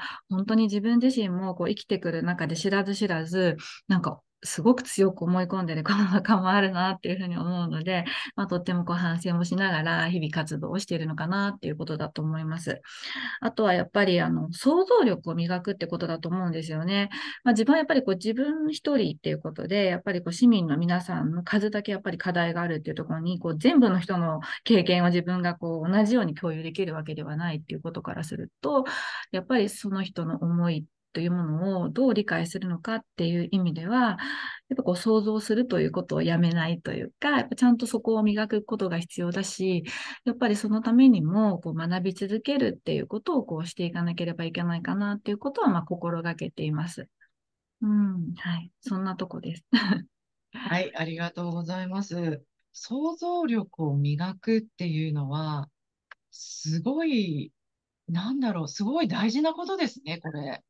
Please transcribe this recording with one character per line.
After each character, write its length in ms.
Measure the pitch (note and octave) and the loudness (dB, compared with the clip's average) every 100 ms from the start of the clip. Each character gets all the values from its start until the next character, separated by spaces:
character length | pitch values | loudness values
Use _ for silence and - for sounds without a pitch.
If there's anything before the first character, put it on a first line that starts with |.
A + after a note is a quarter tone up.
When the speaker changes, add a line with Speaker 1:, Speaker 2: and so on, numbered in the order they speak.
| - - - | -6 -12 -4
Speaker 1:
本 160 | F#3+ G3+ | -2 2
当 80 | |
に 120 | A3 A3 | 4 4
自 140 | G3+ | 2
分 200 | G#3+ A#3+ | 2 4
自 200 | B3+ B3+ | 4 4
身 100 | G3+ | 0
も 260 | F3 F#3+ F3+ | 0 -2 -2
こ 80 | |
う 60 | F3 | -2
生 60 | G#3 | -2
き 100 | - | -2
て 120 | F#3+ | -2
く 140 | F3 | -2
る 100 | E3 | -2
中 240 | E3+ F3 D#3+ | 0 0 -2
で 100 | E3 | -2
知 140 | G3 | 0
ら 140 | G3 | 2
ず 120 | G3 G3 | 0 0
知 120 | G#3 | 0
ら 180 | E3 D#3+ | 0 0
ず、 320 | F#3 F3+ D#3 - - - | 2 2 0 -6 -8 0
な 100 | F#3 | 2
ん 60 | |
か 180 | D#3+ - _ _ | 2 -4 _ _
す 180 | - - | -8 2
ご 140 | D#3+ B3 | 4 4
く 80 | |
強 280 | - - F#3+ | 2 2 2
く 120 | F#3+ | 2
思 180 | E3+ F3+ | 0 2
い 40 | F3+ | 0
込 180 | F#3+ | -2
ん 20 | F3 | -2
で 80 | |
る 100 | D#3 | -2
子 100 | D#3 | 2
も 560 | G3+ G3 F#3+ F3+ G#3 F#3 | 2 4 4 4 4 4
あ 120 | G3+ | 4
る 100 | F#3+ | 4
な 200 | F3+ F#3+ | 2 0
っ 80 | F#3+ | 0
て 100 | F3 | -4
い 40 | |
う 40 | F#3 | -4
ふ 60 | |
う 40 | F#3 | -4
に 100 | E3+ | -4
思 280 | E3 F3+ E3+ | -2 -2 -2
う 20 | |
の 160 | D#3 | -2
で、 220 | E3+ F#3 F3 - - - | -2 -2 -2 -6 -6 -6
ま 80 | |
あ、 40 | F#3+ | -2
と 100 | F3 | -2
っ 60 | |
て 100 | F3 | 0
も 120 | F3+ F3 | -2 0
こ 80 | |
う 20 | F3 | 0
反 260 | F3 E3 | 0 0
省 120 | F3+ | 0
も 120 | E3+ F3 | 0 0
し 100 | F3+ | 0
な 160 | G3 | 2
が 100 | D#3+ | 2
ら 280 | D#3+ E3 E3 | 2 0 0
日 100 | F3 | 0
々 120 | D#3 | -2
活 280 | D#3+ D#3 D3+ | -2 -4 -4
動 100 | D#3 | -4
を 80 | F3+ | -4
し 60 | - | -2
て 100 | E3+ | -2
い 40 | |
る 80 | D#3 | -2
の 80 | D#3 | -4
か 120 | D#3+ | -2
な 260 | G3 G3+ G3 | 0 -2 -4
っ 40 | |
て 80 | - | -6
い 40 | |
う 40 | D#3 | -6
こ 100 | D#3+ | -6
と 120 | D#3 | -4
だ 120 | D3+ | -6
と 120 | D3+ | -4
思 180 | D#3 D#3+ | -4 -2
い 60 | D#3 | -4
ま 140 | E3 | -6
す。 220 | D#3+ - - - - - B3+ - | -6 -8 -10 -16 -12 -8 -8 -6
あ 120 | A3+ | -4
と 120 | - | 2
は 100 | G#3+ | 2
や 100 | F3+ | 2
っ 60 | F3 | 2
ぱ 160 | G#3 G3 | 2 4
り、 160 | F3 | 4
あ 80 | E3 | 2
の、 220 | E3 D#3+ | 0 -2
想 320 | E3+ C4 E4+ F#4+ | 0 4 4 6
像 180 | A#4+ | 6
力 260 | C4 E3+ - | 6 2 -2
を 60 | E3 | -2
磨 260 | E3+ F3+ | -2 -2
く 100 | F3 | -2
っ 40 | F#3+ | -4
て 120 | E3 | -4
こ 100 | E3+ | -4
と 100 | E3 | -4
だ 120 | E3 | -4
と 100 | E3 | -2
思 160 | F#3 F3+ | -2 -2
う 40 | |
ん 20 | |
で 100 | D#3+ | -2
す 80 | D#3+ | -4
よ 140 | D#3 E3+ | -4 0
ね。 240 | G3+ G3+ - - - | 0 0 -4 -10 -2
ま 80 | B3+ | 2
あ、 20 | |
自 120 | G#3+ A3+ | 4 6
分 80 | |
は 40 | D#4+ | 4
や 60 | |
っ 40 | D#4 | 4
ぱ 60 | |
り 100 | C#4+ | 2
こ 80 | F#3+ | 2
う 40 | F#3 | 0
自 180 | G#3 | 0
分 380 | A3+ C#4+ D#4+ D#4 | 0 0 0 -2
一 240 | D4+ - C#4 | -2 0 2
人 200 | F3+ D3+ | 2 -2
っ 40 | |
て 100 | D#3 | -4
い 40 | |
う 60 | D3+ | -4
こ 120 | D#3+ | -6
と 160 | D#3 - | -8 -2
で、 180 | G3+ F#3+ | 2 2
や 120 | F3 | 0
っ 40 | |
ぱ 80 | G3+ | -2
り 100 | F3+ | -4
こ 80 | F3 | -4
う 40 | |
市 140 | F3 B3 | 4 6
民 200 | G#3+ E3 | 6 4
の 100 | D3 | 2
皆 240 | E3+ F3 | 2 2
さ 200 | F3+ E3+ | 0 -2
ん 100 | D3+ | -2
の 120 | E3+ | -2
数 280 | F3 G#3 G#3 | -2 0 0
だ 100 | G#3 | -2
け 100 | G#3 | -4
や 60 | G3 | -4
っ 40 | |
ぱ 100 | G3 | -4
り 60 | E3+ | -4
課 160 | F#3 | -2
題 200 | F3 E3+ | 0 0
が 80 | E3+ | 0
あ 60 | E3+ | -2
る 80 | D#3 | -2
っ 60 | |
て 80 | D#3 | -4
い 40 | |
う 20 | D3+ | -6
と 100 | D#3 | -6
こ 80 | |
ろ 60 | D#3+ | -4
に、 200 | E3+ F3 | -2 -2
こ 100 | E3+ | -4
う 80 | D#3 | 2
全 220 | A#3+ D#4+ | 6 8
部 100 | A#3 | 6
の 100 | F#3 | 4
人 180 | E3+ F#3 | 0 0
の 240 | E3+ D#3 - - | 0 -2 -6 -4
経 200 | - A3 | 4 4
験 200 | F3 F3+ | 6 4
を 40 | F3 | 4
自 140 | F3 | 4
分 200 | E3+ F3+ | 2 0
が 140 | F3 E3+ | -2 -2
こ 280 | E3+ E3 E3 | -4 -2 2
う 60 | |
同 120 | G3 | 4
じ 120 | G#3 B3 | 4 4
よ 60 | |
う 40 | F3+ | 2
に 100 | D3+ | -2
共 160 | F3 | -4
有 100 | D#3 | -4
で 100 | D#3+ | -6
き 120 | E3 F#3 | -4 -4
る 80 | |
わ 100 | D#3 | -4
け 120 | D#3 D3+ | -8 -8
で 80 | |
は 140 | D3+ D3+ | -6 -4
な 160 | F3 | -4
い 40 | D#3 | -4
っ 40 | |
て 120 | D#3 | -6
い 40 | D#3 | -10
う 40 | |
こ 100 | D#3+ | -8
と 100 | E3 | -8
か 120 | - | -8
ら 100 | - | -8
す 120 | D#3 - | -8 -8
る 160 | - _ | -10 _
と、 240 | C#4+ C#4 C4 - - - - | 0 2 0 -4 -6 -10 -6
や 100 | F#3 | -6
っ 40 | F3+ | 0
ぱ 120 | B3+ | 2
り 120 | G3+ | 2
そ 200 | - G3+ | -2 -4
の 140 | F#3+ | -4
人 220 | F#3+ - E3 | -4 -4 -4
の 120 | E3 | -2
思 320 | E3+ E3+ E3+ | 0 2 2
い 160 | D#3 D#3 _ _ | 0 -4 _ _
と 60 | - | -4
い 60 | E3+ | 0
う 40 | |
も 120 | F3+ | 0
の 380 | E3 D#3 F#3+ F#3+ | 0 0 0 0
を 80 | E3 | -2
ど 180 | D#3 C4 | 2 2
う 60 | G#3 | 2
理 100 | G#3 | 2
解 220 | E3 E3+ | 0 -2
す 120 | F#3 | -4
る 80 | F#3 | -4
の 120 | E3+ | -4
か 160 | - A3+ | -4 -6
っ 60 | - - | -6 -4
て 100 | E3+ | 0
い 120 | F3 | 0
う 80 | E3+ | 0
意 80 | G3 | 0
味 140 | F3+ D#3 | 0 0
で 120 | E3+ | 0
は、 120 | B3 | 2
や 760 | A#3+ F3+ C4+ - - - - | 2 0 -6 -8 -10 -12 -6
っ 40 | C4 | -2
ぱ 40 | |
こ 120 | B3+ | 0
う 40 | F3+ | 0
想 240 | A3+ A3 | 4 4
像 180 | G#3 G#3+ | 4 0
す 160 | G#3 A3 | 0 0
る 120 | B3 | 2
と 120 | F3+ | 2
い 60 | D#3 | 0
う 60 | |
こ 100 | D#3+ | -2
と 140 | F3 D#3 | -2 0
を 60 | |
や 160 | E3 E3 | 2 4
め 100 | E3+ | 4
な 180 | E3+ D#3+ | 2 0
い 120 | E3+ | -2
と 100 | - | -4
い 120 | - | -6
う 100 | - - | -8 -4
か、 180 | D4 C#4 | 0 0
や 60 | |
っ 40 | B3 | 0
ぱ 80 | - | 4
ち 80 | |
ゃ 80 | B3 | 4
ん 60 | A#3 | 6
と 80 | A#3+ | 2
そ 160 | A3+ | -2
こ 140 | A3+ A3 | 0 2
を 80 | |
磨 240 | G#3+ G#3 G#3+ | 2 2 0
く 160 | G#3+ | -2
こ 140 | G#3 A3 | -2 -2
と 120 | F#3+ | -2
が 80 | E3+ | -2
必 240 | E3+ - | -4 -4
要 100 | F3 | -4
だ 120 | F3+ | -2
し、 400 | F#3+ - F#3 F3 D#3+ - - - - | -4 -2 0 0 -2 -8 -10 -6 -4
や 80 | |
っ 40 | A#3 | 0
ぱ 100 | A#3+ | 0
り 80 | G#3 | 0
そ 140 | G#3+ | 0
の 120 | G#3+ | 0
た 100 | A#3 | 4
め 180 | A#3 C4+ | 8 10
に 120 | G#3 | 8
も 380 | D#3 G3 G#3+ F3 | 6 4 4 2
こ 100 | E3+ | -2
う 40 | D#3+ | -4
学 260 | E3 F#3 | -2 0
び 120 | F#3 | 0
続 280 | F#3 G3 A3 | -2 -2 -2
け 160 | - C#4 | -2 0
る 180 | C4 F3 | 0 -2
っ 20 | |
て 140 | - D#3 | -4 -4
い 60 | |
う 60 | - | -4
こ 120 | G#3+ | -6
と 180 | - D4+ | -2 0
を 60 | |
こ 140 | G3+ D#3+ | 0 -4
う 100 | E3+ | -6
し 80 | - | -6
て 100 | F3 | -4
い 60 | |
か 100 | E3+ | -2
な 140 | E3+ E3+ | -4 -2
け 100 | E3+ | -4
れ 80 | |
ば 120 | E3 E3 | -4 -6
い 60 | |
け 120 | E3 | -4
な 120 | F3 E3+ | -2 -2
い 60 | |
か 140 | F3 F#3+ | -2 -2
な 180 | G3+ | -2
っ 60 | G3+ | -4
て 100 | - | -4
い 60 | G#3 | -4
う 20 | |
こ 140 | C#4 | -4
と 100 | C#4 | 0
は、 60 | F4+ | 2
ま 120 | F3+ | 2
あ、 40 | |
心 400 | E3+ F3 E3+ E3+ | 0 -4 -4 -4
が 100 | E3+ | -4
け 160 | E3 D#3 | -6 -8
て 140 | - | -6
い 80 | D#3 | -4
ま 160 | D3+ E3+ | -2 -4
す。 200 | - - _ _ _ _ _ _ _ | -8 -16 _ _ _ _ _ _ _
う 60 | G#3+ | 0
ん、 460 | G#3 G3+ F#3 E3 E3+ | 2 2 0 -4 -6
は 200 | F3 E3+ | -4 -4
い。 160 | E3+ _ | -6 _
そ 160 | - F#3+ | -6 -4
ん 60 | |
な 120 | F#3+ F#3 | -4 -4
と 120 | F#3 | -8
こ 120 | E3+ | -8
で 180 | F3 E3 | -10 -10
す。 80 | - | 0
<laughs> 360 | A#3 G3+ F3 - _ _ _ _ | 2 2 0 -4 _ _ _ _
Speaker 2:
は 260 | - - E3+ | -10 -4 -2
い、 120 | F#3 - | -2 -4
あ 80 | |
り 140 | E3 E3 | -6 -6
が 120 | E3+ | -8
と 200 | F3 F3 | -6 -6
う 20 | |
ご 120 | E3+ | -6
ざ 180 | E3 F#3 | -6 -6
い 60 | F#3 | -6
ま 140 | F#3+ | -6
す。 400 | G3+ F3 E3 C#3+ - _ _ | -6 -4 -4 -4 -10 _ _
想 440 | - - A#3+ D#4 E4+ | -20 -8 -4 -4 -4
像 300 | F4 F4 D#4+ | -4 -2 0
力 420 | A#3 - - D#3+ | 0 -2 -4 -2
を 80 | C#3+ | 0
磨 380 | C#3+ D3 F#3 | 0 -2 -4
く 240 | F#3+ - A3+ | -6 0 0
っ 20 | |
て 240 | A3 - F3 | -2 -6 -4
い 220 | D#3 D#3+ | -2 -2
う 40 | |
の 160 | D3 C#3 | -4 -4
は、 400 | D3 D#3 D3+ C#3+ _ _ _ _ - _ | -4 -4 -6 -8 _ _ _ _ -20 _
す 500 | - - - D3+ E3 | -20 -18 -10 -4 -2
ご 240 | E3 C#4+ E4 | -2 0 0
い、 460 | B3+ F#3+ D3 - _ _ _ _ _ - | 0 0 -4 -6 _ _ _ _ _ -6
な 240 | E3+ G3+ | -4 -2
ん 80 | C4+ | -2
だ 120 | B3 | 0
ろ 120 | F3 | -2
う、 40 | D3+ | -4
す 160 | - | -4
ご 200 | G3+ D4+ | -2 0
い 40 | B3+ | 0
大 220 | A#3 A3 | 0 0
事 140 | A#3+ | 2
な 100 | D#4 | 0
こ 140 | D#4+ F4 | -2 -4
と 100 | G4 | -2
で 100 | C#4+ | -2
す 140 | - | -4
ね、 140 | - E3+ | -10 -10
こ 140 | D#3+ | -8
れ。 320 | D3 C#3 B2 _ | -8 -8 -10 _